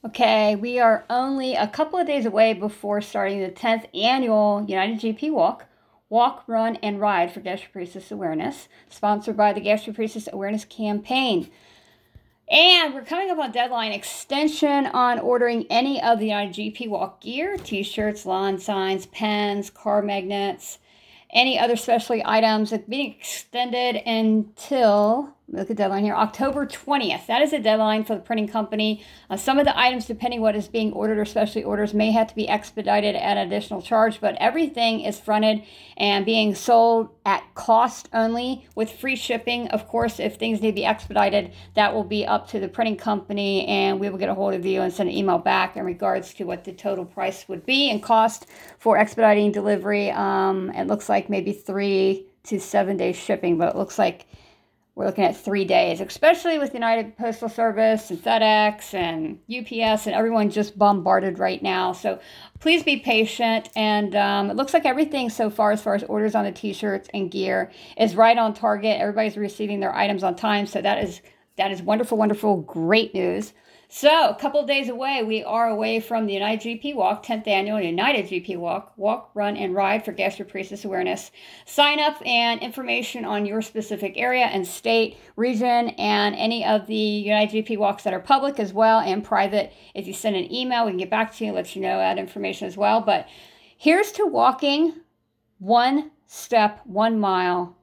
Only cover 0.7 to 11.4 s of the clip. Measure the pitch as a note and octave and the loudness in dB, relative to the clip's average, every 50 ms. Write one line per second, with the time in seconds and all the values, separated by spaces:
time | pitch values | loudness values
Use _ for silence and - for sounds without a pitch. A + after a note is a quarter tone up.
0.7 | B3 B3 A#3+ A3+ A3 - - _ A#3 B3 B3+ C4+ C#4 C4+ C4 C4 B3+ - G#3 G#3 | 0 4 4 4 4 4 0 _ -2 -2 0 0 -2 -2 -2 -2 0 0 -2 -2
1.7 | - - D#4 D#4 - F4+ F4 D4 D4 C#4+ A3+ A3+ F#3+ G#3+ A3 A3+ A3 F3 G3 G#3+ | 0 -4 -4 -2 0 -2 0 0 0 0 0 0 4 4 4 4 4 0 -4 -8
2.7 | G#3 - - G3+ G#3 G#3 G#3 - - G3+ G3 G3 G3 G3 F#3+ E3+ F#3 - - A#3 | -8 -8 -6 -4 -4 -4 -4 -4 -4 -2 -2 -2 -2 -4 -6 -6 -8 -4 -2 0
3.7 | A3+ A3 A3 - - F3 G#3 A#3 B3+ C4+ B3+ A#3 A3 G#3+ G#3 G#3 G3+ G3+ G#3+ G3+ | 0 -2 -4 -10 -8 -2 0 0 2 2 2 2 4 4 4 4 2 0 -2 -2
4.7 | G3 F#3+ F#3 G#3+ A#3 G#3+ A3+ A3+ G#3+ - C#4+ D#4 D#4 A3+ E3 F#3 - - - _ | -2 0 0 0 -2 -2 -2 -4 -4 -2 -4 -2 0 2 2 2 0 -2 -14 _
5.7 | _ _ _ _ _ _ _ _ G#3 A3+ A#3+ C4+ C4 - - - A3+ A3+ A3 A3+ | _ _ _ _ _ _ _ _ 2 2 2 2 0 -4 -10 -4 -2 0 0 0
6.7 | A3 - - G#3 G3+ G3+ G#3 G#3 G3+ F3+ F3 F3 - G3 - F#3+ F3+ G3 - - | -2 -4 -4 -6 -4 0 0 0 2 2 0 -2 -4 -10 -8 -8 -8 -8 -10 -14
7.7 | _ F#3+ F3+ F3 - F#3+ - - G#3+ G3+ F#3+ E3 D#3+ D#3 E3+ C4 C#4+ - - _ | _ -12 -12 -12 -12 -16 -14 -12 -10 -6 -6 -4 -4 -2 -4 -6 -8 -8 -18 _
8.7 | _ _ _ _ - - - G#3 G#3 G#3 G#3 A3+ G#3+ G#3+ G#3 G#3 G3+ G#3 F#3 G3+ | _ _ _ _ -10 -2 0 2 2 0 0 -4 0 4 4 4 4 2 0 0
9.7 | G#3 G#3+ - - G#3 - A3 A3 - A3 G#3+ - - G3 G3 G3 G#3+ G#3+ G#3+ _ | 0 0 0 -8 -6 -6 -6 -6 -6 -10 -12 -10 -10 -8 -6 -4 -4 -6 -6 _
10.7 | - - A3 G#3 G#3 G#3 G#3 - B3+ C4 C4+ B3 G#3 F3 | -10 -6 -4 -4 -4 -4 -4 -2 -2 0 0 2 0 0